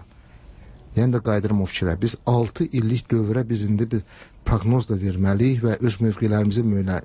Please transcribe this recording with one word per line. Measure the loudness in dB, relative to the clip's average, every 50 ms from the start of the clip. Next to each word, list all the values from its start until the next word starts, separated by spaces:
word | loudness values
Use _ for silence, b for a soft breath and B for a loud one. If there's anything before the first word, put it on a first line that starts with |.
| -12 -18 B B B B B B B B B B B B B B B -6 -2
yəni | 0 2 2 2
də | 0 0
qayıdıram | 0 0 0 2 2 2 0
o | 0
fikrə, | -2 -2 -2 -2 -2 0 0
biz | -2 -2 -4 -2 0
altı | 2 2 2 2 0 -2 -4 -4
illik | -2 0 0 0 0 0 -2 -2 -2
dövrə | 0 0 0 0 0 -2 -2 -2
biz | -2 -2 0
indi | 0 0 0 0 -2
bir | -4 -4 -6 B B B B B B B -2
proqnoz | 0 0 2 2 2 2 2 2 0
da | -2 -2
verməliyik | -2 -2 0 0 2 2 2 2 2 2 2 0 0
və | 0 0 0 0
öz | -2 0 0 0
mövqelərimizi | 0 0 0 0 0 2 2 2 2 0 0 0
müəyyənlə-, | 0 0 0 0 -2 -2 -4 -4